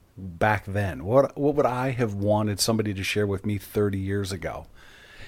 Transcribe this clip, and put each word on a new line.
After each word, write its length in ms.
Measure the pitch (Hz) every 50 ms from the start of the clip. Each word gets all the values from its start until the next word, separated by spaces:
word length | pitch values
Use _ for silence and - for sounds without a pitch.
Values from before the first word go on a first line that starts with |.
| _ _ _
back 480 | - 95 95 85 85 107 107 107 101 -
then? 380 | - 95 101 101 95 80 82 82
What, 340 | 92 117 135 135 - - -
what 160 | 143 143 143
would 120 | 147 135
I 240 | 117 123 127 127 135
have 240 | 127 117 123 110 101
wanted 460 | 101 98 104 104 104 107 107 104 98
somebody 320 | - - 113 110 104 107 101
to 80 | 95 95
share 240 | - - 104 104
with 200 | 101 98 90 -
me 120 | 104 104 98
thirty 400 | - - - 107 104 101 98 98
years 340 | 95 95 98 101 101 92 98
ago? 340 | 87 80 78 67 - 80 - - - - - - - - - - - -